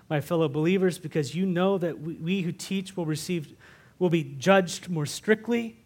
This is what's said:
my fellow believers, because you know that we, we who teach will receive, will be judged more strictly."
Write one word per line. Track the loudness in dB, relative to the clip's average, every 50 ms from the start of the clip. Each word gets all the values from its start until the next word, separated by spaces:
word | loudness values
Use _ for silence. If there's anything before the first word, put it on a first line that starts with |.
| -8 -2
my | -2 -2
fellow | -2 0 2 2 2 2
believers, | 2 0 2 2 4 4 4 2 0 -2
because | -6 -4 -2 -2 -2 -2 -2
you | -2 0
know | 0 2 2 2 2 2 2
that | 0 -2 -4 -4
we, | -8 -10 -8
we | -6 -2 -2 -2 0 0
who | -2 -6
teach | -6 -6 -4 -4 -4 -4 -6 -6
will | -6 -4
receive, | -2 -4 -4 -4 -4 -4 -4 -4 -8 -14 -20 -20 -20 -20 -20 -20 -16 _ 0
will | 2 2
be | 2 2 0
judged | -2 -6 -2 4 6 6 6 6 2 -2 -8 -8 -4
more | -4 -2 -2
strictly." | -4 -6 -4 0 2 2 2 2 -2 -2 -2 -2 -4 -10 -16 _